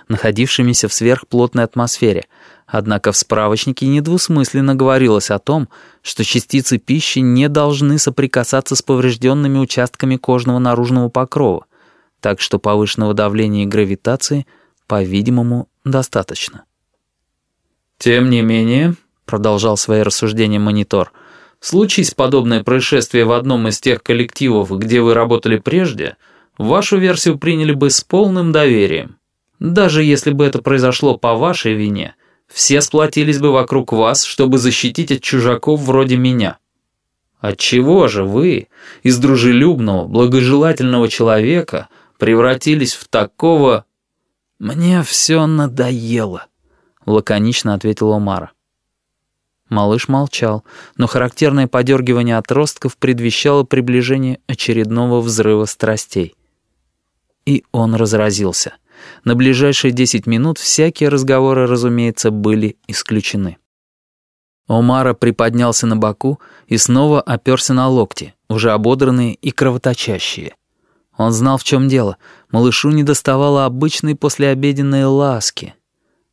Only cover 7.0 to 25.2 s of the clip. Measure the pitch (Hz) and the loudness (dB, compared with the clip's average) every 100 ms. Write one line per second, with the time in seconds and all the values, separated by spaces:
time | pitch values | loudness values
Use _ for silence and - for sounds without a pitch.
7 | - - 127 123 147 147 147 143 143 147 | -2 0 2 2 2 2 0 0 0 0
8 | 147 127 135 131 120 135 - 135 - 131 | -2 -2 -2 -2 -2 -2 -2 -4 0 0
9 | 127 117 127 143 143 135 131 - 123 - | 0 0 0 0 0 0 -2 -2 -4 -2
10 | 135 131 - 127 123 123 123 120 120 127 | -4 -2 0 0 0 0 0 0 0 0
11 | 120 123 127 147 127 87 - _ _ _ | 0 -2 -2 0 0 -2 -6 _ _ _
12 | _ _ 104 101 - 98 104 104 104 - | _ _ -4 -4 -4 -2 0 0 0 -2
13 | 107 104 104 107 110 104 101 104 98 98 | -2 0 0 0 0 0 0 0 -2 -2
14 | - 131 - 143 - _ _ _ - 104 | -2 -2 -2 -4 -6 _ _ _ -4 -2
15 | 92 98 113 123 120 120 - _ 139 131 | -2 -2 0 0 0 -4 -8 _ -4 -2
16 | 127 - - - - - _ _ _ _ | -2 -4 -4 -8 -12 -14 _ _ _ _
17 | _ _ _ _ _ _ _ _ _ - | _ _ _ _ _ _ _ _ _ -4
18 | 120 120 127 120 113 113 113 127 165 170 | 2 4 4 2 2 2 2 2 0 -2
19 | _ _ - 107 107 104 113 104 - 107 | _ _ -8 -2 0 2 0 0 0 0
20 | 104 - 113 107 107 104 104 104 101 101 | 0 0 -2 0 0 0 0 0 0 -2
21 | 90 _ - - _ _ - 180 202 - | -2 _ -20 -20 _ _ -2 0 2 0
22 | 180 - 131 139 117 113 107 127 - 139 | -2 0 2 2 2 0 0 0 0 0
23 | 117 120 113 120 131 123 113 104 131 123 | 0 0 2 0 0 -2 -2 -2 -2 -2
24 | - 120 120 - 135 110 101 98 110 120 | 0 0 -2 -2 0 0 0 -4 0 2
25 | 117 117 | 4 2